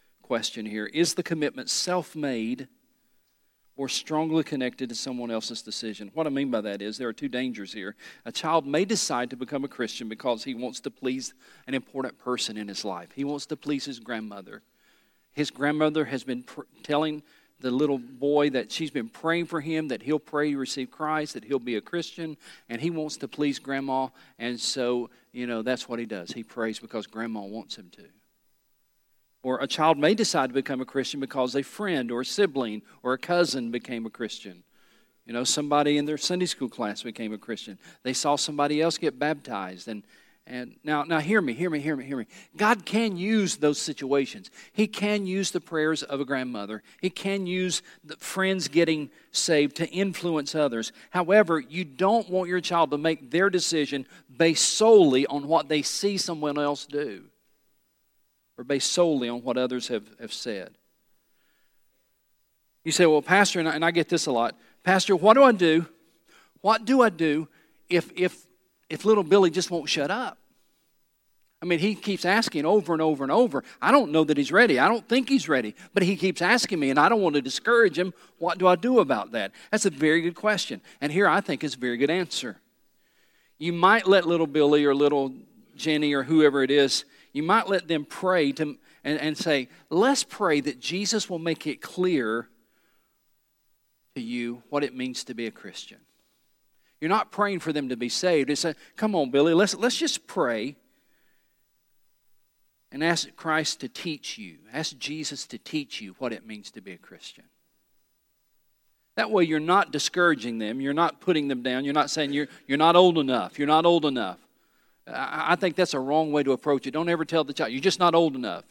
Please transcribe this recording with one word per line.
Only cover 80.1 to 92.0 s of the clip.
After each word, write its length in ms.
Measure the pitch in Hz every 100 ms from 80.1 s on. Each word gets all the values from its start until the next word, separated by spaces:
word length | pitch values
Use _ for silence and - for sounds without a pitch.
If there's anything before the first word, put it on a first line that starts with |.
| 165
good 140 | 165 170
question, 460 | 214 196 - 104 - -
and 120 | 147
here 160 | 156 202
I 140 | 175
think 220 | 190 143
is 120 | 151 127
a 40 |
very 180 | 123 120
good 140 | 143
answer. 480 | 175 175 - 127 95 _ _ _ _ _ _ _ _ _ _
You 160 | 165
might 340 | 170 180 220 190
let 200 | 190 170
little 200 | 170 160
Billy 380 | 147 147 147 143
or 80 |
little 400 | 143 143 143 135 131 - - _ 135
Jenny 380 | 156 151 147
or 100 | 143
whoever 400 | 127 156 147 139
it 60 | 131
is, 360 | 143 135 - - _ _
you 100 | 139
might 260 | 156 220 196
let 180 | 196 165
them 160 | 160
pray 480 | 143 - 185 185 143
to, 260 | 135 151 131 _ _ 143
and, 140 | 151
and 180 | 151 147
say, 320 | 165 143 123 - _
"Let's 340 | 165 247 277
pray 360 | - - 190 147
that 180 | 139 -
Jesus 500 | - 175 202 220 -
will 100 | 175
make 260 | 170 160 156
it 140 | -
clear 720 | - -